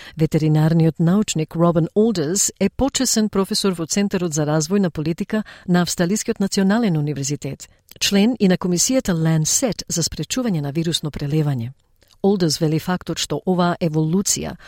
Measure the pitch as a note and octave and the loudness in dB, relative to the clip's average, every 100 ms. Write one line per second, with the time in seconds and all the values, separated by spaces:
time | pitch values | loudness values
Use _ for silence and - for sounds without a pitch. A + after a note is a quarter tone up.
0 | - - D#3 D#3+ D#3 D3+ D#3 E3 D#3+ - | -14 -2 0 2 2 4 4 4 2 2
1 | E3+ G3 G#3+ D#3 D#3 E3 E3+ E3+ D#3+ G3+ | 2 2 0 -4 -4 0 2 2 2 2
2 | A3 F#3 C#3+ G3+ - - G3 - C4 - | 2 0 -2 0 -2 0 -2 0 -2 0
3 | B3+ - G#3+ G3 F#3+ G#3 G3 F3 D#3+ G3+ | 0 0 0 0 -2 -2 -2 -2 -2 -2
4 | G3+ G3 F3 D3+ D3 D#3 D#3 G3+ F#3 - | 0 -2 -2 -2 0 0 0 0 0 -2
5 | D3+ E3+ - G#3+ - - - F3+ E3+ - | -4 -4 -4 -4 -6 -10 0 2 2 0
6 | F3 G#3+ - A3 G3 - F#3+ A3 A#3 D#3 | 0 0 -2 -2 -2 2 2 2 2 0
7 | D3 C#3 C#3 C#3+ C#3 C#3 - _ _ - | -2 -4 -4 -6 -8 -12 -16 _ _ -6
8 | - G3 G#3+ C4 F#3 F3+ F#3 F3 - C4 | 0 4 2 4 2 2 2 0 2 0
9 | - E3 D#3+ D#3+ D3+ - B3 - - - | 0 0 2 2 2 0 -2 -4 -6 -4
10 | D3+ - D3+ C4 A#3+ E3 C#3+ D3+ E3 D#3+ | -4 -6 -6 -4 -2 -2 -2 -2 -2 -2
11 | D#3 - C#3+ D#3 D3 C3 A#2 - _ _ | -4 -6 -2 0 0 -2 -6 -10 _ _
12 | _ _ G3 G#3 E3+ - D#3 D#3 - F3+ | _ _ 0 2 0 0 0 0 -2 -4
13 | - D#3+ - D3 - F3+ F3 E3+ E3 D#3 | -4 -6 -4 -4 -2 0 0 0 -2 0
14 | D#3 F#3 G3+ - D#3 E3+ | 0 0 0 -4 -6 -10